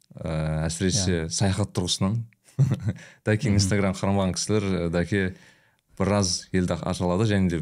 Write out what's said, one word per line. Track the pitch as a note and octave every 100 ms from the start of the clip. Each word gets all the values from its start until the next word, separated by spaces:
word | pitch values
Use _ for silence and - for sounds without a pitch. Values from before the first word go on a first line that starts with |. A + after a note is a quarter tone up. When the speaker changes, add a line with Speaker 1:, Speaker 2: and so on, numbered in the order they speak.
| _
Speaker 1:
Ә, | - E2 D#2+ D#2 D#2 D#2+
әсіресе | - F#2+ F#2+ F#2 E2+ D#2+
Speaker 2:
Иә. |
Speaker 1:
саяхат | - G2 F#2+ G2+
тұрғысынан. | - F2 - F#2+ A#2 A2+ _ _ -
<laughs> | C3+ A#2 G#2 - - -
Дәке | - G#2+ G#2+
Speaker 2:
Мгм. | G2+
Speaker 1:
Instagram | F#2+ G2+ G2
қарамаған | F#2 G2 G2 F#2+
кісілер, | F2 - G#2
ә, | G2 F2 E2+
Дәке | F2 E2+ G2+ F#2 F#2 - - _ _ _ -
біраз | F#2+ G2+ F#2 - -
елді | F#2 F2+ E2+
аралады | - F2 F2+ F2 A2+
және | G2+ F#2
де | E2